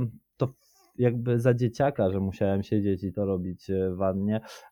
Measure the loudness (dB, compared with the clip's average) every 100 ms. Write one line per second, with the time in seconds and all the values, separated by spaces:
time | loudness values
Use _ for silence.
0 | 0 -6 _ -4 -4 -4 _ _ _ 0
1 | 0 2 0 2 4 4 2 2 0 2
2 | 0 2 -2 0 0 0 0 0 0 0
3 | -2 -4 -2 -2 -4 -8 -4 -2 -2 0
4 | -2 0 0 -2 -4 -16 -18